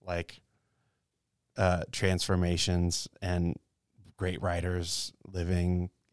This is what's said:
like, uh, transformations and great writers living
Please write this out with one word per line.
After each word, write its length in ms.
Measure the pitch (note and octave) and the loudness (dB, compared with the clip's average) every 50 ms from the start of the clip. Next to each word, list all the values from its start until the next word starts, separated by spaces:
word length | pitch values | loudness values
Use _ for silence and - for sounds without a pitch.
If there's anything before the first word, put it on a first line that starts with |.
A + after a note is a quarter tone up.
like, 380 | - F#2 F2+ E2+ E2+ - - - _ _ _ _ _ _ _ _ _ _ _ _ _ _ _ _ _ _ _ _ _ _ - - | -8 -6 -4 -4 -4 -6 -12 -20 _ _ _ _ _ _ _ _ _ _ _ _ _ _ _ _ _ _ _ _ _ _ -2 2
uh, 260 | G2 F#2 F2+ F2 - - | 4 4 4 2 0 -4
transformations 1200 | - - - F#2+ F#2 F#2 - - F#2+ F#2 F2+ F2 F2 E2 - - F2+ F2 F2 F2 E2+ - - - _ - | -4 0 0 2 2 0 0 2 2 2 2 2 2 2 2 2 2 2 2 2 0 -2 -6 -8 _ -8
and 360 | - F#2 F2+ F2 E2+ E2+ - - _ _ _ _ _ _ _ _ - - - | -4 -2 0 0 0 0 -2 -4 _ _ _ _ _ _ _ _ -20 -20 -10
great 260 | - F#2+ F#2 F#2 - | -6 -4 -4 -4 -2
writers 720 | - F#2 E2+ E2+ E2+ F2+ F2+ F2+ E2+ E2+ - - - - - _ - | -2 -2 -2 0 -2 -2 -2 -2 -2 -4 -4 -6 -6 -8 -10 _ -18
living 640 | - F#2+ F2+ E2+ F2 F#2 F2 F2 F2+ F2+ F2+ F2+ F2+ _ _ _ _ | -10 -6 -4 -2 0 2 2 2 2 2 2 0 -2 _ _ _ _